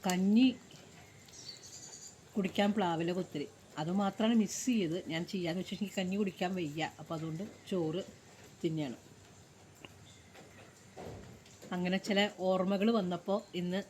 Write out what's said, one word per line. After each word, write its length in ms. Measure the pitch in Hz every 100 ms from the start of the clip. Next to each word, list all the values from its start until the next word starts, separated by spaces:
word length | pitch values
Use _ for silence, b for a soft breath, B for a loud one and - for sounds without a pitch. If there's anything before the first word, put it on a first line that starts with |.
| 190
കഞ്ഞി 480 | 180 190 220 254 233 - - - - - - - - - - - - - - - - - 220
കുടിക്കാൻ 360 | 185 - 202
പ്ലാവിലെ 400 | 214 180 160 170
കുത്തൽ, 340 | 180 180 156 143 - - -
അത് 140 | 160
മാത്രമാണ് 440 | 190 196 190 220 233
മിസ് 300 | 202 - -
ചെയ്ത് 380 | 226 170 175 151
ഞാൻ 180 | 160 170
ചെയ്യാന്ന് 340 | 196 170 175
വെച്ചാൽ 180 | 180 196
എനിക്ക് 140 | 196 -
കഞ്ഞി 200 | 185 196
കുടിക്കാൻ 400 | 202 - 180 190
വയ്യ. 340 | 156 151 160 -
അപ്പോൾ 140 | 156
അതുകൊണ്ട് 300 | 160 160 160 214 - -
ചോറ് 340 | 185 160 170 - - - - - -
തിന്നെയാണ്. 320 | 170 160 143 113 - - - - - - - - - - - - - - - - - - - - - - - - - - -
അങ്ങനെ 260 | 180 180 190
ചില 320 | - 196 208 202
ഓർമ്മകൾ 520 | 185 185 185 196 214
വന്നപ്പോൾ 640 | 233 180 175 - 202 - 180
ഇന്ന് 260 | 175 185